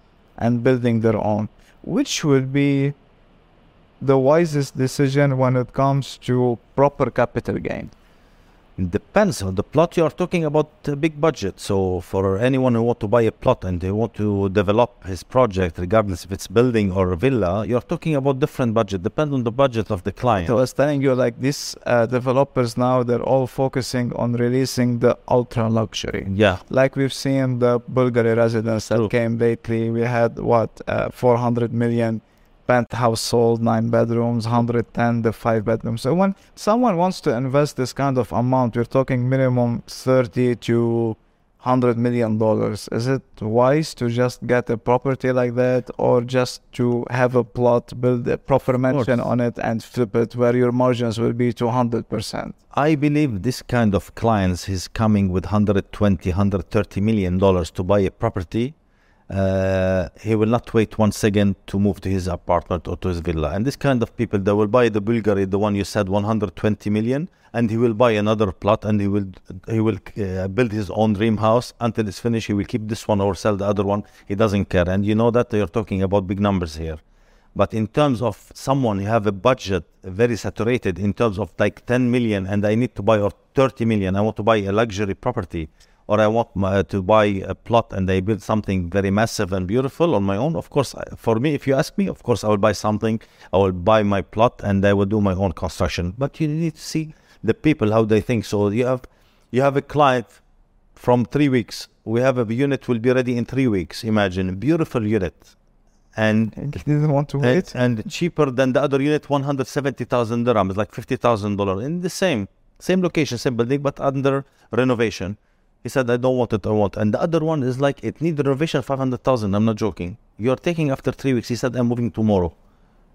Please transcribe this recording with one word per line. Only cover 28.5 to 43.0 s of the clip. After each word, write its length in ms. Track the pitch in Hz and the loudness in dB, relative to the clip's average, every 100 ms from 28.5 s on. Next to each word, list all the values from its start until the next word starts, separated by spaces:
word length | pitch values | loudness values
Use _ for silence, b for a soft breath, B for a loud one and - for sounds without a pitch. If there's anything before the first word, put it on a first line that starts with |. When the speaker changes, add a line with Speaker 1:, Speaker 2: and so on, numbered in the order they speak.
| 117 113 110 - | 2 -2 -2 0
Speaker 1:
that 80 | 113 | 0
Speaker 2:
True. 100 | 104 | 0
Speaker 1:
came 300 | 123 113 113 | 0 0 0
lately. 520 | 117 117 - 113 113 | 0 0 -2 -2 -2
We 120 | 113 | -2
had, 360 | 117 120 117 104 | 0 2 0 0
what, 420 | 107 117 110 - - | 0 2 0 -6 -4
uh, 220 | 110 117 | -2 -4
four 260 | - 123 117 | 0 2 2
hundred 360 | 123 120 117 | 2 -2 -2
million 480 | 113 117 117 113 110 - b b b - | -2 0 0 0 -2 -8 b b b 0
penthouse 540 | 123 117 117 120 113 | 0 0 0 0 0
sold, 400 | - 120 117 117 | 0 2 2 2
nine 260 | 117 113 117 | 2 0 2
bedrooms, 560 | 117 117 117 117 120 | 2 2 0 0 -2
hundred 480 | 113 120 120 117 - | 0 0 2 0 -2
ten 300 | - 120 117 | -2 0 2
the 100 | 113 | 0
five 320 | - 120 113 | 0 0 0
bedrooms. 380 | 104 113 117 120 | 0 -2 -2 -4
So 100 | 135 | 0
when 220 | 170 196 196 b | 2 0 -2 b
someone 440 | - - 233 247 170 | -6 0 2 2 2
wants 200 | 185 - | 0 -2
to 120 | 151 | -2
invest 440 | 117 131 143 147 - | -2 0 0 0 -2
this 160 | 127 | -6
kind 240 | - 139 127 | -2 -2 0
of 120 | 110 | -2
amount, 460 | 101 123 131 120 120 | 0 0 2 0 0
we're 80 | |
talking 420 | 117 135 131 127 123 | 0 0 0 0 0
minimum 560 | 135 131 123 120 117 - | 2 2 2 0 -2 -8
thirty 680 | - 131 131 123 127 123 | -6 2 2 2 0 0
to 640 | 117 - 117 117 117 113 110 _ _ _ _ | 0 0 0 2 0 -2 -6 _ _ _ _
hundred 400 | 127 127 123 113 | 0 2 2 2
million 400 | 120 120 110 110 | 0 0 0 0
dollars. 500 | 110 107 110 104 - | 2 2 0 -4 -6
Is 140 | 113 | -4